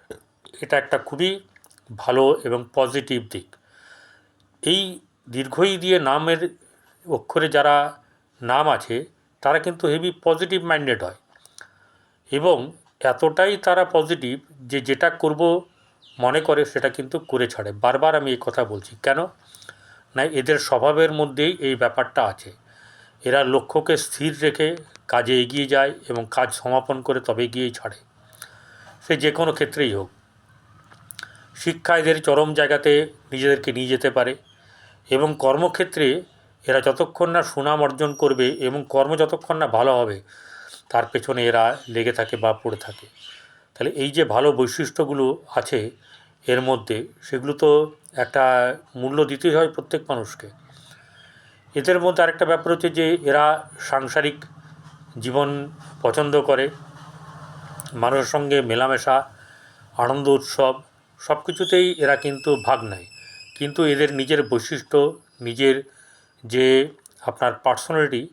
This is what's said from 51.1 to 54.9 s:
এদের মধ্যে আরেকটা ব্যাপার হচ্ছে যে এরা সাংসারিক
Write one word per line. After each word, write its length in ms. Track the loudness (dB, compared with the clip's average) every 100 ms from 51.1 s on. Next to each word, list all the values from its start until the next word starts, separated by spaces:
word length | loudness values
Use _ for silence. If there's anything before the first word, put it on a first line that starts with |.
| _ -20 _ _ _ _
এদের 240 | -4 0 2
মধ্যে 220 | 2 2
আরেকটা 240 | 2 2 2
ব্যাপার 260 | 2 0
হচ্ছে 180 | 0 0
যে 160 | 0 0 2
এরা 220 | 2 4 4 2 -4 -14
সাংসারিক 600 | -4 -4 -2 -2 -2 -4 -14 -20 -20 -20 -20